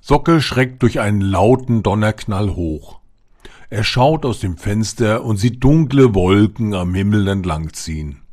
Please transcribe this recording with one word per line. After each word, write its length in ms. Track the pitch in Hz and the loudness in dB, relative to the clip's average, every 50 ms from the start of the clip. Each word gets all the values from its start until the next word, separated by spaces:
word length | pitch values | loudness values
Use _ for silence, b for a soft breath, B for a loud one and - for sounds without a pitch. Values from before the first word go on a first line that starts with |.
Socke 400 | _ - 139 143 - - 165 160 | _ 2 2 2 4 4 2 2
schreckt 420 | 131 - 107 123 131 123 127 - - | 2 0 0 -2 -2 -2 -2 0 0
durch 180 | 117 - - | 0 0 0
einen 200 | 110 104 104 101 | -2 0 0 0
lauten 600 | 98 98 98 98 98 110 127 127 - - 120 113 95 | 0 0 0 2 4 2 2 2 0 -2 -2 0 0
Donnerknall 720 | 104 95 107 107 107 107 - - - 104 98 104 101 87 | 0 -2 0 0 -2 -2 -4 -8 -8 -6 -4 -4 -4 -4
hoch. 460 | 85 87 80 76 73 - - - - _ _ _ _ _ _ B B B B B B B B | -4 -6 -6 -6 -8 -12 -18 -20 -20 _ _ _ _ _ _ B B B B B B B B
Er 120 | - 101 107 | -6 -4 -4
schaut 420 | - - 127 123 143 160 156 151 | -2 0 2 2 2 2 0 -2
aus 140 | 131 110 - | -4 -4 -4
dem 180 | - 95 85 | -6 -8 -8
Fenster 680 | - - 101 104 107 110 104 - - 117 107 107 110 - | -6 -6 -4 -2 -2 -2 -4 -2 -2 0 0 0 -2 -2
und 120 | 117 107 | -4 -4
sieht 280 | 98 101 123 110 - - | 0 0 -2 -2 2 2
dunkle 500 | 131 147 160 165 123 131 139 135 123 104 | 4 4 4 2 2 4 4 4 6 6
Wolken 600 | 95 90 92 95 101 107 107 104 - 113 107 104 | 2 2 4 4 4 4 2 2 -2 -4 -4 -2
am 200 | 92 90 87 90 | -4 -4 -2 -2
Himmel 320 | 95 98 101 104 104 101 | 0 0 2 2 2 2
entlangziehen. 960 | 98 98 98 92 90 80 78 80 78 - - - - 78 78 76 73 69 - - _ | 0 -2 -2 -2 -4 -6 -6 -6 -10 -10 -12 -10 -10 -8 -8 -8 -10 -12 -16 -20 _